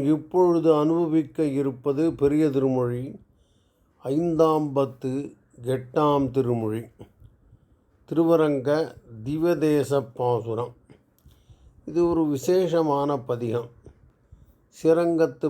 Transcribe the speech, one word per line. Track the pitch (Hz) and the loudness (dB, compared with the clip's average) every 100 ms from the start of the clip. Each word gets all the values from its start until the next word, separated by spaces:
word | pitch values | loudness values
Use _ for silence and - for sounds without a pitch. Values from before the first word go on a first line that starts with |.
| 143 | 2
இப்பொழுது | 151 151 180 180 170 160 | -2 0 2 2 4 4
அனுபவிக்க | 151 151 165 165 160 135 - 151 | 4 2 0 0 0 -2 -2 -2
இருப்பது | 135 139 131 143 139 165 - | -2 -4 -4 -4 0 -2 0
பெரிய | 143 151 156 | 2 2 0
திருமொழி | 135 135 127 123 123 131 - _ _ _ _ _ _ _ _ 123 | 2 0 0 -2 -4 -8 -14 _ _ _ _ _ _ _ _ -4
ஐந்தாம் | 143 170 156 160 156 151 | -2 0 4 4 2 0
பத்து | 135 135 113 131 131 143 - _ - 120 | -2 -2 -4 -6 -6 -8 -14 _ -12 -6
எட்டாம் | 127 127 - 147 143 135 | -6 -4 0 2 2 0
திருமொழி, | 131 123 120 110 110 120 - 113 _ - _ _ - _ _ _ _ - | -2 -2 -2 -4 -6 -10 -20 -20 _ -20 _ _ -20 _ _ _ _ -6
திருவரங்க | 151 165 165 156 139 123 151 - - - 113 | 0 4 4 2 0 0 -2 -2 -10 -20 -14
திவதேச | 113 156 170 160 151 147 120 139 131 | -8 -2 0 0 2 0 0 -2 -2
பாசுரம். | - 123 120 113 113 123 - _ - _ _ - _ _ - - _ - | -4 -2 -2 -4 -6 -8 -12 _ -20 _ _ -20 _ _ -20 -20 _ -6
இது | 160 170 | 0 0
ஒரு | 165 156 | 2 0
விசேஷமான | 143 - 185 175 165 156 143 143 143 | -2 0 0 2 0 0 0 0 -2
பதிகம். | 127 120 120 117 117 _ - - _ _ _ - _ _ _ - | -4 -6 -4 -4 -6 _ -20 -20 _ _ _ -20 _ _ _ -2
சிரங்கத்து | 160 165 170 165 160 160 | 2 2 2 2 0 -2